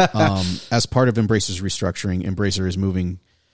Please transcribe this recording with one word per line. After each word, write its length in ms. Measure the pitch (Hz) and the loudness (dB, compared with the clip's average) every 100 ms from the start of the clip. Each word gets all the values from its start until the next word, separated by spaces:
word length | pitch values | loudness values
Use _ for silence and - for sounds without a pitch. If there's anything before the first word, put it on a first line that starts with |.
| 185 | 2
Um, 300 | 214 160 98 92 87 - | 4 2 2 -2 -4 -2
as 140 | 117 - | 0 0
part 220 | 127 127 | 2 2
of 60 | |
Embracer's 460 | 113 107 110 - 92 | 2 2 2 0 -4
restructuring, 640 | 98 - 95 85 101 92 92 | -4 -2 -4 -4 -4 -2 -2
Embracer 400 | 92 101 92 92 | -2 -2 0 -2
is 80 | 90 | 0
moving, 440 | 98 92 90 90 _ _ _ | 0 0 -2 -6 _ _ _